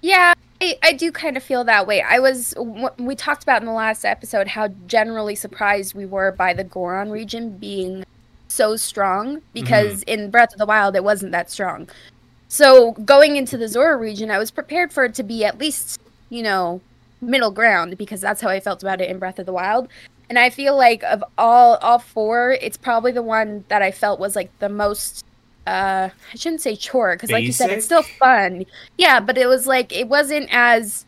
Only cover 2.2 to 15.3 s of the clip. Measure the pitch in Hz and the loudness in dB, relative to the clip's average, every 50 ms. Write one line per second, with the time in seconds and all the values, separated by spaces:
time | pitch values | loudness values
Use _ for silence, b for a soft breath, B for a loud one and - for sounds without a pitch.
2.2 | 262 269 262 247 233 - - - 247 233 220 208 247 254 - - 247 240 277 - | 4 2 2 0 -6 -10 -8 -8 -10 -10 -8 -8 -8 -8 -6 -6 -8 -8 -8 -6
3.2 | - - 294 294 - - 262 226 220 226 226 226 220 220 220 - - 208 202 - | -4 -6 -6 -4 0 0 0 0 0 -2 -6 -4 -2 -4 -4 -4 -4 -4 -4 -4
4.2 | - 226 - 214 196 202 - 220 214 208 190 196 180 - - 226 214 226 226 220 | -8 -6 -4 -4 -4 -4 -4 -6 -6 -6 -6 -10 -14 -2 0 0 0 0 -4 -6
5.2 | 214 208 208 208 - 202 - - 220 202 202 202 196 190 - 196 202 190 190 196 | -6 -6 -6 -8 -10 -14 -8 -4 0 0 0 0 -2 -8 -10 -12 -12 -8 -4 -2
6.2 | 190 196 190 - 180 185 175 180 190 180 - 190 180 175 180 190 202 214 214 214 | -2 -2 -2 0 -2 -2 -2 -2 -6 -10 -8 -8 -6 -6 -6 -6 -6 -8 -10 -12
7.2 | 226 202 226 233 233 226 202 185 208 202 202 196 190 180 190 190 190 _ _ _ | -12 -12 -12 -10 -10 -12 -12 -14 -14 -10 -8 -8 -8 -8 -8 -12 -14 _ _ _
8.2 | _ _ _ _ _ _ - - 226 214 214 226 - - - 214 196 196 185 196 | _ _ _ _ _ _ -2 -2 0 0 0 -4 -8 -8 -4 -4 -2 -2 -2 -2
9.2 | 214 254 285 311 _ _ _ 233 - 123 226 214 208 208 202 196 - - 226 214 | -4 -6 -10 -12 _ _ _ -10 -2 2 2 2 2 2 -2 -8 -8 -8 -8 -6
10.2 | 208 202 196 240 240 226 - 196 214 208 214 214 202 202 190 196 185 202 208 196 | -8 0 4 4 4 4 2 -6 -2 0 2 2 2 2 0 0 0 0 -2 -2
11.2 | 202 185 175 175 175 - - - 202 180 156 - 170 B B B B B B _ | -4 -6 -4 -6 -6 -6 -8 -8 -6 -6 -6 -10 -14 B B B B B B _
12.2 | _ _ _ _ _ _ - - 294 269 262 262 240 233 226 - 214 202 277 277 | _ _ _ _ _ _ 2 6 8 10 12 10 10 8 2 -8 2 6 8 8
13.2 | 294 302 294 285 269 233 - 240 226 220 208 240 277 330 311 254 226 220 214 196 | 8 6 4 -2 -4 -4 -6 -8 -8 -4 0 2 2 2 2 0 -2 -6 -8 -8
14.2 | 220 220 214 - 320 220 _ - 294 _ 294 349 359 - - - 262 247 220 - | -6 -4 -2 -2 -2 -4 _ -10 -10 _ -2 -2 -2 -2 0 -2 -2 -2 -2 -6
15.2 | 247 196 | -10 -8